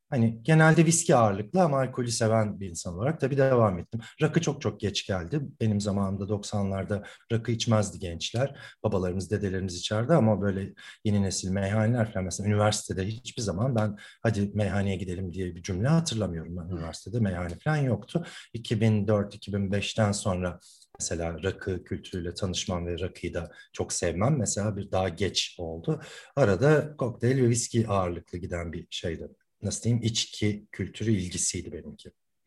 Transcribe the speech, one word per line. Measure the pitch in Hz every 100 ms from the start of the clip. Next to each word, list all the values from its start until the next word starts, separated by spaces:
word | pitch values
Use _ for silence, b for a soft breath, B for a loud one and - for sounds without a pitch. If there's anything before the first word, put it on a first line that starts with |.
| -
hani | 135 113 113
genelde | - 160 160 156 165
viski | 165 - 135
ağırlıklı | 110 98 104 185
ama | 170 139
alkolü | 127 131 120
seven | 113 110 113 104 98
bir | 98
insan | 82 92 87
olarak | 127 160
tabii | 131 139
devam | 135 123 107 87
ettim. | - 117 B B
Rakı | 151 165
çok | 156 -
çok | 104 -
geç | 101 - -
geldi. | 95 85 151 135 -
Benim | 113 104
zamanımda | 104 98 98 98 98
doksanlarda | 101 - 104 98 98 87 98 B B B
rakı | 113 117
içmezdi | 117 - 110 95 85
gençler. | 90 82 - 113 135 B B B
Babalarımız, | 110 101 90 92 90
dedelerimiz | 101 98 92 92 87
içerdi | - 107 127
ama | 160 110 98
böyle | 101 95 98 - B B
yeni | 107 101
nesil | 98 - 92
meyhaneler | 98 98 110 110 123 113
falan. | 95 92
Mesela | - 104
üniversitede | 104 107 104 - 90 95
hiçbir | 113 - -
zaman | 104 87 117 107
ben | 107 101 B B
"Hadi | 117 101 101
meyhaneye | 101 101 98 98 90
gidelim." | 92 90 92
diye | 90 90 87
bir |
cümle | 87 90 127
hatırlamıyorum. | 165 165 113 92 82 80 87
Ben | 82 87
üniversitede | 82 - 98 117
meyhane | 101 87 87 85
falan | 151 151
yoktu. | 135 101 - 170 B B B
İki | 120 113 107
bin | 110 107 101
dört, | 104 101 -
iki | -
bin | 101 95
beşten | 101 - - 104
sonra | 101 107 90 90 - b b b -
mesela | - 85 85 80
rakı | 95 90 98 90
kültürüyle | - - - 92 85
tanışmam | - 95 85 - 90 87
ve | 85
rakıyı | 90 - 85
da | 85 82 B B
çok | - 90
sevmem | - 90 82 120 147
mesela | 98 104 104 98
bir | 92
daha | 95 95
geç | 82 92 - - -
oldu. | 82 82 156 156 B B B 139
Arada | 113 92 143 151 - -
kokteyl | 123 117 120 135
ve | 120
viski | 120 - 117 110
ağırlıklı | 98 90 85 - 87
giden | 85 87 82
bir | 85 -
şeydi. | - 92 76 - - _ _
Nasıl | 101 -
diyeyim? | 110 120
İçki | 113 - - - 104 104 -
kültürü | - 87 - 110
ilgisiydi | 98 87 87 - 90 85
benimki. | 78 - - - _ _ _